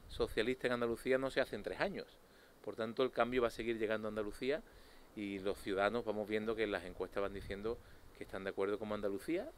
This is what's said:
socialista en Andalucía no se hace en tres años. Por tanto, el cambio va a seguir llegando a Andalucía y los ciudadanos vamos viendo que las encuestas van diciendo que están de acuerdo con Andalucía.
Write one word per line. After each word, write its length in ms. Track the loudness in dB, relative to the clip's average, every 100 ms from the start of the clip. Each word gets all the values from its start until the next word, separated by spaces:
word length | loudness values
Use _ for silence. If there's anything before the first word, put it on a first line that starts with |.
| -8
socialista 600 | -2 0 2 2 2 0
en 60 |
Andalucía 440 | 2 2 0 2 2
no 120 | 2
se 120 | 0
hace 160 | 0 -2
en 60 |
tres 180 | -4 -2
años. 260 | -2 -2 -8 -14 -20 -20 -20 -12
Por 140 | -6 -2
tanto, 260 | 0 2
el 80 | 4
cambio 300 | 4 4 4
va 80 | 2
a 20 |
seguir 260 | 2 -2 0
llegando 300 | 2 2 0
a 40 |
Andalucía 500 | -2 -2 -2 0 0 -4 -18 -20 -20 -14
y 260 | -6 -4 -2
los 180 | 0 -2
ciudadanos 480 | 0 4 4 4 0
vamos 200 | 0 0
viendo 300 | 0 0 0
que 120 | 2
las 180 | 0 -2
encuestas 360 | -4 -4 -2
van 120 | -2
diciendo 440 | -2 -6 -4 -4 -4 -8 -18 -18 -14
que 80 | -10
están 180 | -6
de 80 | -4
acuerdo 260 | 0 0 0
con 160 | -2
Andalucía. 560 | -2 0 -2 0 -2 -2